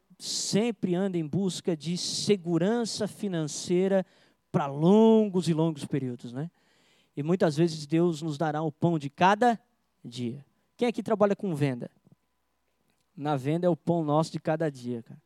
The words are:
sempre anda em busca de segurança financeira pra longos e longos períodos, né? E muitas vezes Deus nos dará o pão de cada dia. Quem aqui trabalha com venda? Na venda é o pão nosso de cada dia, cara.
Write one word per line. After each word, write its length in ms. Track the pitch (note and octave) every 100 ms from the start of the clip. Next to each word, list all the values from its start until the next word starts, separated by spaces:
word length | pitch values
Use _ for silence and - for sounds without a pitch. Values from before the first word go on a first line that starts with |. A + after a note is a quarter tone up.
| _ -
sempre 760 | - - - G3 A#3+ G#3 F#3
anda 240 | F3 G3 F3
em 80 | D#3
busca 500 | D#3+ G3 - - D#3+
de 200 | D3 F3
segurança 1120 | - - - G#3 E3 E3 F#3 A#3+ A3+ - G3+
financeira 1000 | - G3+ E3+ D3+ - - F3 F#3+ F#3+ F3+ _ _ _ _
pra 160 | F3+ C#3+
longos 840 | C#3+ E3 G#3+ A3+ A3 G#3+ F#3 D#3+
e 40 |
longos 320 | D#3 E3 D3+
períodos, 480 | - D3 B2+ A#2+ B2
né? 180 | B2 E3+ _ _ _ _ _ _ -
E 60 |
muitas 340 | D3 F#3 F3+ D3
vezes 300 | E3+ D#3+ D3
Deus 360 | D#3+ F3 D3+
nos 140 | E3 C#3+
dará 260 | D#3+ D3
o 80 | D#3+
pão 280 | - E3+ D#3+
de 100 | C#3
cada 500 | - F3+ G#3 A#3+ A3+ _ _ _ _
dia. 400 | C3 B2 A#2+ C#3 - _ _ -
Quem 120 | A#3+
aqui 140 | A3+
trabalha 320 | G#3+ G#3 G3+
com 200 | G3 G3+
venda? 360 | D3 C#3+ A#2+ - _ _ _ _ _ _ _ _ _ _ _ _ -
Na 200 | D3 C#3+
venda 300 | C3 E3 F3+
é 40 |
o 60 | E3
pão 280 | - E3+
nosso 260 | D3+ D3 D#3+
de 80 | D#3
cada 320 | - D#3+ D#3+
dia, 320 | C3+ A#2+ A#2+
cara. 180 | - -